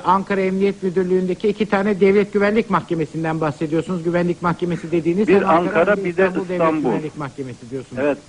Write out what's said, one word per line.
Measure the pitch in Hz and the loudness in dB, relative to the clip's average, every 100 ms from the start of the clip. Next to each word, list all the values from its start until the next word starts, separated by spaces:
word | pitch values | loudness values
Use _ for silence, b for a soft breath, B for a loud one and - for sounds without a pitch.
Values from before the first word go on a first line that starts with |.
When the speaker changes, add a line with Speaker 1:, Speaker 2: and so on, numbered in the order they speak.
Speaker 1:
Ankara | 175 190 196 196 | 2 2 0 -2
Emniyet | 190 190 196 196 | 0 0 0 0
Müdürlüğü'ndeki | 190 170 180 185 185 175 214 | -2 0 2 2 0 -2 -2
iki | 202 208 | 0 0
tane | 196 202 190 | 0 0 2
Devlet | 196 202 202 | 4 4 2
Güvenlik | 202 202 214 214 | 0 2 2 0
Mahkemesi'nden | 175 - 165 147 160 160 160 | -2 -2 -4 -4 -4 -4 -2
bahsediyorsunuz. | 156 - 156 165 160 180 | -2 -2 -2 -2 -2 -4
Güvenlik | 165 175 175 170 | -2 0 0 0
Mahkemesi | 175 170 175 165 165 | -2 -2 -2 -4 -2
dediğiniz | 170 160 180 220 | -2 0 2 4
Speaker 2:
Bir | |
Speaker 1:
hem | 196 190 | 4 4
Ankara | 165 | 2
Speaker 2:
Ankara, | 170 156 190 | 2 2 2
Speaker 1:
hem | 202 | 2
de | |
Speaker 2:
bir | 185 170 | 0 0
de | |
Speaker 1:
İstanbul | 190 196 180 | 0 0 -4
Devlet | 180 | 0
Speaker 2:
İstanbul. | 160 156 131 | 0 2 0
Speaker 1:
Güvenlik | 101 - - | -2 -4 -8
Mahkemesi | 139 - 131 120 117 | -10 -10 -12 -12 -12
diyorsunuz. | 131 120 123 | -12 -8 -4
Speaker 2:
Evet, | 143 135 | -2 -2